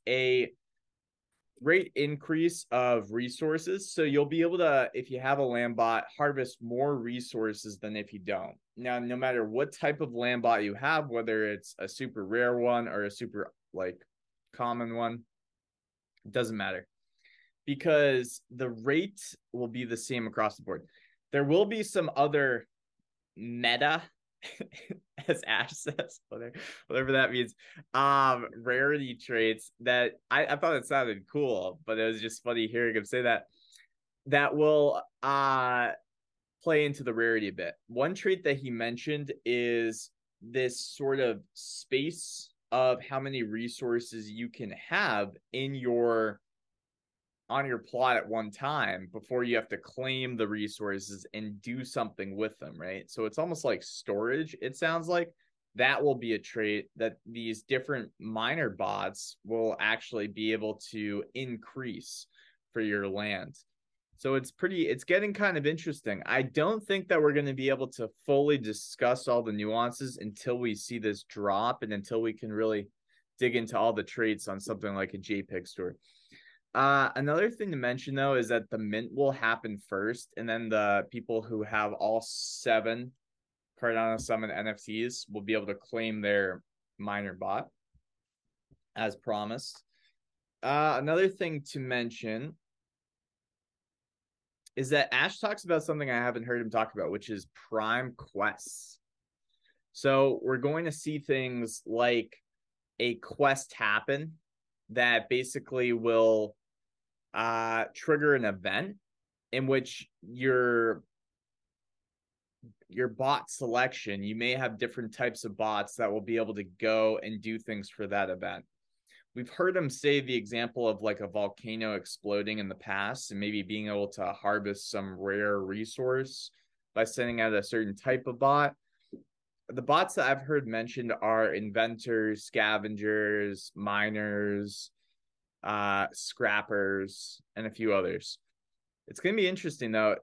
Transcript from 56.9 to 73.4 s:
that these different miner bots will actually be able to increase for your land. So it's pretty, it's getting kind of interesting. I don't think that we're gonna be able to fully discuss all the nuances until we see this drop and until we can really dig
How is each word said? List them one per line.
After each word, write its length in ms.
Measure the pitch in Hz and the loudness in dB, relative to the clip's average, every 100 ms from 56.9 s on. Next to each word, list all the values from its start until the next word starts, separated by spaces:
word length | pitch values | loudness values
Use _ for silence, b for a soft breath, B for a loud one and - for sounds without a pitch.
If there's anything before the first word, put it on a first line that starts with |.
| - | -4
that 220 | 113 113 113 | -4 -4 -14
these 320 | 117 113 110 | -10 -6 -6
different 480 | - 131 131 135 104 - | -2 -2 -2 -6 -6 -12
miner 520 | 110 110 120 160 123 | -8 -2 -2 0 -2
bots 640 | 90 98 101 95 101 - - | -2 -2 -2 -4 -6 -14 -12
will 320 | 101 113 113 - | -4 0 0 2
actually 480 | 107 113 - 113 107 | 0 0 -2 -4 -4
be 260 | 101 110 | -2 -2
able 280 | 110 110 104 - | 0 -2 -6 -8
to 320 | 110 104 101 - | -6 -4 -4 -6
increase 920 | 127 131 113 - 135 123 107 - - - b b b _ | -8 -8 -8 -10 -10 -8 -10 -12 -14 -16 b b b _
for 80 | 113 | -4
your 260 | 107 104 98 | 0 0 -2
land. 480 | 98 104 98 92 - _ _ _ _ _ - | -2 -2 -4 -6 -16 _ _ _ _ _ -6
So 180 | 135 | 0
it's 160 | 135 131 | 0 -2
pretty, 380 | - 185 185 - | -4 -2 0 0
it's 160 | 131 | 0
getting 280 | - 185 208 | 2 2 2
kind 240 | 196 202 165 | 0 0 2
of 100 | 147 | 0
interesting. 560 | 165 165 - 110 98 - | -2 -4 -6 -4 -4 0
I 160 | 127 | 0
don't 400 | 131 147 160 220 | 0 2 2 0
think 220 | 202 196 180 | 0 -2 2
that 140 | 170 | 6
we're 100 | 151 | 6
gonna 220 | 143 143 | 4 0
be 140 | 131 131 | 0 2
able 200 | 135 135 | 2 0
to 180 | - 110 - - | -4 -8 -4 2
fully 320 | 139 147 143 | 4 6 4
discuss 720 | 107 104 - - 123 131 127 | 2 -6 -8 0 2 2 2
all 140 | 120 | 0
the 80 | 113 | 0
nuances 680 | 104 104 113 120 120 135 123 | -2 0 0 0 -2 -10 -8
until 400 | 107 101 127 123 | -10 -8 -4 -2
we 160 | 120 | 0
see 240 | 101 - 120 | -4 -6 -4
this 240 | 107 104 | -2 -2
drop 600 | - 107 101 98 117 127 | -6 -4 0 2 2 0
and 80 | 110 | -4
until 280 | 104 101 113 | -6 -4 -2
we 120 | 113 | -2
can 200 | 107 113 | -4 -6
really 360 | 107 110 107 101 _ _ _ _ | 0 0 0 -4 _ _ _ _
dig 160 | - | -2